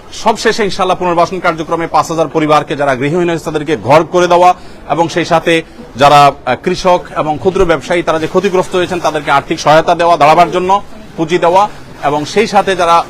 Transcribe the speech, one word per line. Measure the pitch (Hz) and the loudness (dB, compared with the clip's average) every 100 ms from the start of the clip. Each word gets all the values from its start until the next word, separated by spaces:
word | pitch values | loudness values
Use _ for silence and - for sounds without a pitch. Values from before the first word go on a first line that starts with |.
| - | -8
সবশেষে | - 214 220 233 214 | -6 -4 -2 -2 -2
ইনশাআল্লাহ | 202 - 185 180 | -2 -2 -2 -2
পুনর্বাসন | 180 170 165 185 | -2 0 -2 -2
কার্যক্রমে | 175 165 165 165 165 | -4 -4 -4 -4 -2
পাঁচ | 156 143 | -2 -2
হাজার | 160 156 | -2 -2
পরিবারকে, | 160 151 151 143 147 | 0 2 0 0 -2
যারা | 143 131 | -2 -2
গৃহহীন | 143 175 175 | -2 -2 -2
হয়েছে, | 165 170 | -4 -4
তাদেরকে | 156 147 143 | -6 -4 -4
ঘর | 101 151 | 2 2
করে | 170 180 175 | 2 0 2
দেওয়া | 175 180 180 - - - | 4 4 2 -4 -18 -6
এবং | 151 165 | -2 -2
সেই | 175 160 | -4 0
সাথে | 165 170 165 160 - - 117 | 0 2 -2 -4 -14 -16 2
যারা, | 143 147 143 143 131 | 4 6 4 2 -4
আহ, | 120 | -4
কৃষক | - 180 190 180 - - | -4 -2 0 0 -2 -6
এবং | 151 151 | -6 -2
ক্ষুদ্র | 190 185 175 | -2 0 0
ব্যবসায়ী, | 156 - 175 | 0 -2 -2
তারা | 165 160 | -2 -2
যে | 156 | -2
ক্ষতিগ্রস্ত | 185 196 185 180 185 | -2 0 0 -2 -2
হয়েছেন, | 170 170 | -2 -4
তাদেরকে | 165 151 147 | -4 -4 0
আর্থিক | 139 - 165 | 0 0 -2
সহায়তা | - 156 165 170 | 2 2 2 0
দেওয়া, | 170 165 | 2 4
দাঁড়াবার | 143 165 170 | 4 4 4
জন্য | 175 185 202 - - - - | 2 0 0 -2 -16 -14 -6
পুঁজি | 160 175 | -2 0
দেওয়া | 170 185 208 - - - | 2 2 2 -4 -18 -8
এবং | 143 147 147 | -4 -4 -2
সেই | 196 226 | -2 0
সাথে | 196 190 180 | 0 0 0
যারা | 170 175 | 2 2